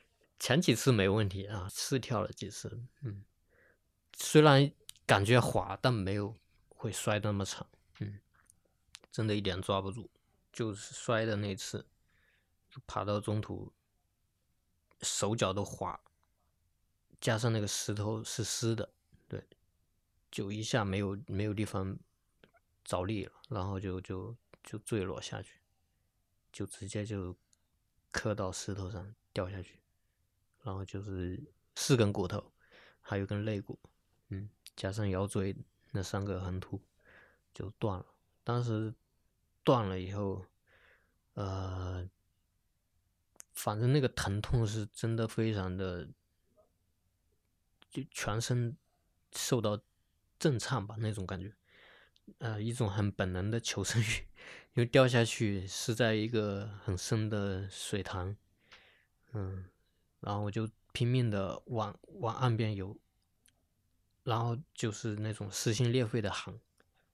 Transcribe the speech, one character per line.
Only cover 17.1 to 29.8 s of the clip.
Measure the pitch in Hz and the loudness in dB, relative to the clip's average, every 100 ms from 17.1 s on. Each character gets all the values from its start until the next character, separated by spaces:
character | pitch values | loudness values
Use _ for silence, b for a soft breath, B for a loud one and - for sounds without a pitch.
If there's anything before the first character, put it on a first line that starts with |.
| - | -6
加 | - 110 | 0 2
上 | 120 | 2
那 | 113 | 2
个 | 104 | 0
石 | - - | -2 -2
头 | 104 104 110 | -2 -2 -4
是 | 110 - | -4 -4
湿 | 104 - 117 | -2 0 0
的， | 110 - _ _ - - | 0 -4 _ _ -20 -12
对， | - - _ _ _ _ _ _ _ _ | -12 -12 _ _ _ _ _ _ _ _
就 | - 101 | -8 -6
一 | 104 | -4
下 | 110 127 | -2 0
没 | 98 95 | 0 0
有， | 101 101 - | -2 -4 -4
没 | 98 | -2
有 | 107 | -2
地 | 101 | -2
方 | 101 95 95 101 - _ _ _ - _ _ _ | -2 -2 -4 -6 -12 _ _ _ -20 _ _ _
着 | - 90 | -4 -2
力 | 95 107 - | -2 -2 -6
了， | - - | -12 -8
然 | 104 95 | -4 -2
后 | 98 | -2
就， | 95 92 | -4 -4
就， | - 95 104 117 _ - | -6 -8 -8 -12 _ -20
就 | - 107 | -12 -12
坠 | - 110 | -4 -2
落 | 92 - | -2 -4
下 | - 107 | -8 -10
去， | - - _ _ _ _ _ _ _ _ _ | -12 -18 _ _ _ _ _ _ _ _ _
就 | - 98 | -10 -10
直 | - 98 | -10 -8
接 | 107 | -6
就 | 104 101 92 90 _ _ _ _ _ _ _ | -4 -4 -6 -8 _ _ _ _ _ _ _
磕 | - 110 | -4 -2
到 | 104 95 | -2 -2
石 | - - | -4 -6
头 | 98 95 | -6 -6
上 | 87 98 - _ | -8 -10 -16 _
掉 | - 92 | -6 -4
下 | 98 | -6
去， | 87 - | -10 -16